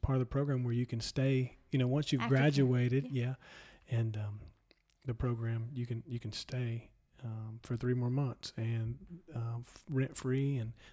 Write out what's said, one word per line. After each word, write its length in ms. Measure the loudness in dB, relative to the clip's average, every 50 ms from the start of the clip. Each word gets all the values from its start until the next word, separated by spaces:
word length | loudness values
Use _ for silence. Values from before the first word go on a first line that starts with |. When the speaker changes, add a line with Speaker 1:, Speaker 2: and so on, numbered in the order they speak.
Speaker 1:
part 160 | 0 2 2
of 40 | 2
the 60 | 2
program 380 | 2 0 0 0 2 0 0 0
where 80 | 0 0
you 140 | 0 0
can 140 | 0 -2 -4
stay, 580 | -4 -2 0 2 2 4 4 4 2 0 -4 -12 -8 -2
you 80 | 2 2
know, 80 | 4
once 240 | 4 2 2 0 2
you've 120 | 0 2 2
Speaker 2:
After 120 | 4 4
care. 80 | 6 6
Speaker 1:
graduated, 640 | 6 6 6 6 6 6 4 4 4 2 2 0 0 -2
Speaker 2:
Yeah. 220 | -2 -2 -2 -4 -6 -10 -20 -20 -20 -20 -20 -20 -18 _ -2
Speaker 1:
yeah. 80 | 0 0
And, 180 | 0 0 -2
um, 240 | -4 -4 -6 -6 -10 -12 -16 -20 _ _ _ -20 _ _ _ _ _ -8
the 80 | -8 -4
program, 560 | -2 0 -2 0 0 -2 -2 -2 -2 -4 -4 -6
you 100 | -6 -4
can, 180 | -4 -4 -6 -6
you 120 | -6 -8 -6
can 140 | -6 -6 -8
stay, 560 | -8 -8 -6 -4 -4 -2 -2 -4 -6 -8 -12 _ _ _ _ _ -12 -10
um, 360 | -8 -8 -8 -8 -10 -12 -10 -8
for 140 | -6 -4
three 160 | -2 0 0 2
more 160 | 2 2 2
months 460 | 2 2 0 0 -2 -6 -10 -10 -6
and, 400 | -4 -2 -2 0 0 -2 -4 -4 -8 -10 -16 -16 -16 -14 -10 -8
um, 300 | -6 -4 -4 -4 -6 -8
f-, 180 | -10 -16 -16 -8 -2
rent 260 | 0 0 0 0 -2
free, 400 | -4 -2 0 2 2 2 2 0
and 160 | 0 -2 -4 -6 -10 -16 -18